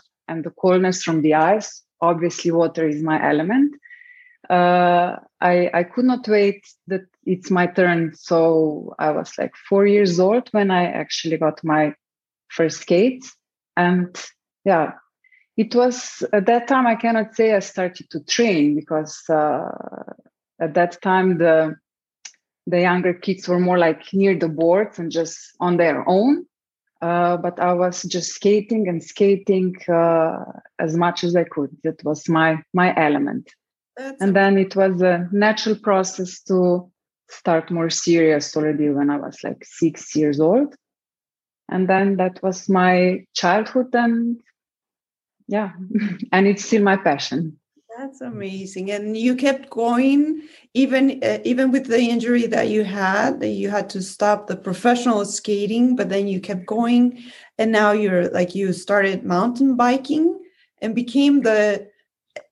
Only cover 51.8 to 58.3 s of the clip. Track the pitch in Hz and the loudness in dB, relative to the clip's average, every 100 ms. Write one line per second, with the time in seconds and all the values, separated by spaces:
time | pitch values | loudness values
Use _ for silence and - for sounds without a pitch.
51.8 | - 233 233 240 233 240 226 226 226 214 | 2 0 2 0 2 0 2 0 0 0
52.8 | 196 202 190 202 247 - 214 202 196 202 | -2 -2 0 0 0 -2 -4 -4 -4 -4
53.8 | 196 190 185 - 208 208 208 185 196 180 | -4 -8 -10 -2 0 0 -4 -10 -8 -2
54.8 | 240 240 240 214 196 - - 202 202 233 | 0 2 2 0 -2 -6 -4 -2 0 2
55.8 | 247 247 190 196 202 185 202 185 180 214 | 2 2 -2 -2 -2 -4 -6 -8 -6 -2
56.8 | 233 240 247 247 - - - - 220 220 | 2 4 2 0 -14 -20 -14 -4 0 2
57.8 | 208 214 202 180 175 | 4 2 2 0 0